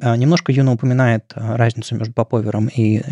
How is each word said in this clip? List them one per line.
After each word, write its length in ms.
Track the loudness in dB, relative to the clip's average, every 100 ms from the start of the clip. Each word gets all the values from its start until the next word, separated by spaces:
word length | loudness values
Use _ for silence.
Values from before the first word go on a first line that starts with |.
А, 160 | -2 2
немножко 340 | 2 2 2
Юна 220 | 2 2
упоминает, 600 | 2 0 2 2 0 -2
э, 220 | -8 -4 0
разницу 400 | 0 -2 -6 -6
между 180 | -4
поповером 540 | -4 -2 -2 -2 -2 -2
и 340 | 0 2 0 0